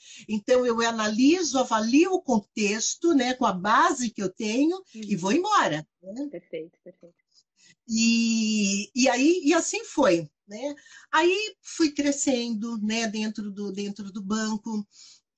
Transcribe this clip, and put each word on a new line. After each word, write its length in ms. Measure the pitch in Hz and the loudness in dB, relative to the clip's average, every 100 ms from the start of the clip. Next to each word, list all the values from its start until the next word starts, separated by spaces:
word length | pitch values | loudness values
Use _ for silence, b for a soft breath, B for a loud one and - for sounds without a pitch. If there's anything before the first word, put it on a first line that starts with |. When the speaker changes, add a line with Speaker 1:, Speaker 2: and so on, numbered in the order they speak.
| B B 226 | B B -6
Speaker 1:
Então, 380 | 214 - 254 247 | -4 2 2 2
eu 160 | 226 | 0
analiso, 800 | 233 233 214 214 269 359 330 269 | 0 0 -2 4 4 4 2 0
avalio 540 | 254 220 220 269 359 | 0 0 2 4 4
o 80 | 370 | 2
contexto, 920 | - 226 - - 208 220 - - 339 | 0 0 0 -2 -2 0 -4 -2 2
né, 200 | 302 247 | 2 2
com 120 | 254 233 | 0 0
a 80 | |
base 560 | 185 190 240 339 277 240 | 0 2 4 4 2 -4
que 120 | - | -4
eu 60 | 190 | -6
tenho 520 | - 220 233 302 370 381 220 | -4 -4 0 0 0 -6 -12
e 200 | 208 190 | -4 -2
Speaker 2:
Uhum. 20 | |
Speaker 1:
vou 140 | 185 | 0
embora, 520 | 277 392 403 233 156 - _ | 0 2 2 2 -2 -8 _
né? 280 | 180 220 285 | -16 -12 -10
Speaker 2:
Perfeito, 500 | 175 - 165 160 _ | -12 -12 -12 -12 _
perfeito. 400 | - 180 170 _ _ _ _ _ b b - | -20 -20 -20 _ _ _ _ _ b b -4
Speaker 1:
E, 1000 | 220 226 233 226 226 214 214 196 196 202 254 | 0 2 4 2 0 0 0 0 -2 -4 0
e 140 | 262 | 2
aí, 320 | 240 277 359 | 4 2 2
e 100 | 285 | 2
assim 300 | 339 330 - | 2 0 -6
foi, 460 | 453 - 254 170 160 _ - | -6 0 2 2 0 _ -18
né? 280 | 208 277 285 B B B | -10 -10 -10 B B B
Aí 440 | 302 339 392 427 - | 2 2 2 -2 -10
fui 300 | - - 320 | -10 0 0
crescendo, 880 | 294 285 285 - 247 240 220 233 233 | 0 -2 0 0 0 -2 -4 -6 -4
né, 260 | 214 226 226 | -2 -2 -2
dentro 440 | 214 214 220 208 | -4 -4 -6 -10
do, 200 | 196 202 | -8 -8
dentro 400 | 190 202 202 196 | -8 -8 -8 -12
do 100 | 190 | -10
banco, 640 | 190 220 214 214 226 214 208 B B B _ | -4 -2 -2 -4 -6 -8 -8 B B B _